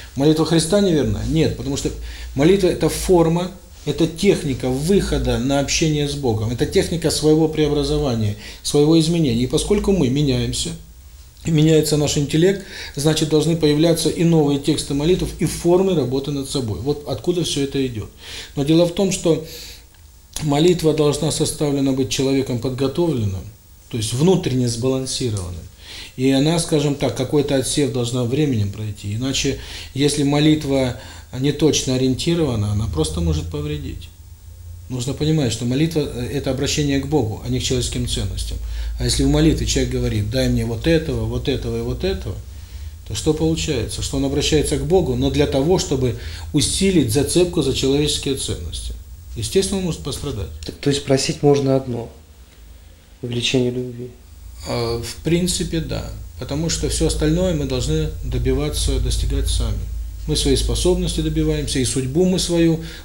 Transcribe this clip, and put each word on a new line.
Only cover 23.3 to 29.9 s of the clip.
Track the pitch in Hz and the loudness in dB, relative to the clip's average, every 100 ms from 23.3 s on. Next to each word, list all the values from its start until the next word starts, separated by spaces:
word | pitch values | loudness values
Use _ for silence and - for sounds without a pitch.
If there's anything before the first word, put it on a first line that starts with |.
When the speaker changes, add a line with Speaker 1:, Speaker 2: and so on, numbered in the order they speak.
| 92 - - - - - | -4 -8 -16 -20 -20 -8
Speaker 1:
то | 120 | -6
есть | 107 | -4
внутренне | 123 175 185 147 127 120 | 2 4 4 2 0 0
сбалансированным. | 113 131 131 131 - 127 101 87 85 - - - - - - | 0 0 0 -2 -4 -2 -4 -6 -10 -14 -18 -18 -16 -12 0
И | 135 | 2
она, | 135 151 170 | 4 4 2
скажем | - 151 147 | 0 0 0
так, | 135 131 - | 0 -2 -2
какой-то | 123 147 139 135 | 0 0 2 0
отсев | 120 - 135 | 0 0 0
должна | 123 120 127 | 0 -2 -2
временем | 117 131 151 113 101 | 0 0 0 0 -2
пройти. | 110 107 - 101 | -4 -8 -8 -6
Иначе, | 110 131 131 139 - - - - | -4 -2 -2 -2 -4 -8 -12 -8